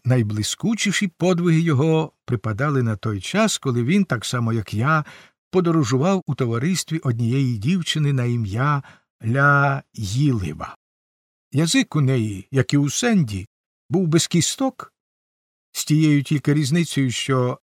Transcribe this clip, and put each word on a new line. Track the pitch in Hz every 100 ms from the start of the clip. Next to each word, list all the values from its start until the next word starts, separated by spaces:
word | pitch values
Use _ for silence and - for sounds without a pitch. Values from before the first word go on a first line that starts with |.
найблискучіші | 123 127 107 107 104 - 208 226 208 - 202
подвиги | - 180 175 175 160
його | 165 131 160 160 156 _
припадали | - 120 110 101 147 135
на | 117 107
той | 113 98
час, | - 196 220 -
коли | 139 120
він, | 120 202
так | 185 117
само | - 123 113
як | 113 -
я, | 104 135 156 - - - _ _
подорожував | 185 170 160 113 131 175 190 -
у |
товаристві | 135 123 117 156 180 - 160
однієї | 131 117 117 135 131 113
дівчини | 120 185 156 156 143
на | 135
ім'я | 120 120 104 110 143 143 - - _ _
Ля | 113 135 143 143 143 139 -
Їлива. | - 95 123 147 117 85 - - - _ _ _ _ _ _ _
Язик | 135 165 269 - 156
у |
неї, | 131 131 107 95 -
як | 131 -
і | 143
у | 143
Сенді, | - 240 208 117 95 95 _ _ _ -
був | 160 170
без | 160 -
кісток, | 170 - - 262 - - _ _ _ _ _ _ _ _
з | -
тією | - 151 156 143
тільки | 135 147 -
різницею, | 151 131 170 160 139 131
що | - - 131 123 131